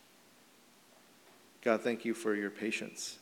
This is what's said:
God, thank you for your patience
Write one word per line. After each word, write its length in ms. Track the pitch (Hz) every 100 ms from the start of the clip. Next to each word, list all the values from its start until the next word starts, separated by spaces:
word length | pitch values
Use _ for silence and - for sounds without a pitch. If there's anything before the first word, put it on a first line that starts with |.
| - - - - - - - - - - - - - - - -
God, 200 | 120 110
thank 240 | 123 113 117
you 80 |
for 200 | 110 110
your 160 | 104 101
patience 680 | - 110 107 110 - - -